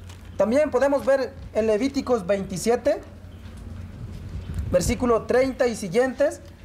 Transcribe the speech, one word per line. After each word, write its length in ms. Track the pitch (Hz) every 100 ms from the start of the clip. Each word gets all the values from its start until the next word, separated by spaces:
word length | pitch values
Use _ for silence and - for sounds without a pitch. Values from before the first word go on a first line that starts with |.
| - - - -
También 320 | 202 262 302
podemos 340 | 240 277 277
ver 300 | 214 269 233 - -
en 140 | 220 220
Levíticos 600 | 208 269 269 - 240 180
veintisiete, 760 | 202 190 175 220 240 285 330 - - - - - - - - - - - - - - - - -
versículo 520 | - - 247 247 226
treinta 420 | 220 233 269 247 247
y 100 | 214
siguientes, 640 | 196 202 262 247 285 - - -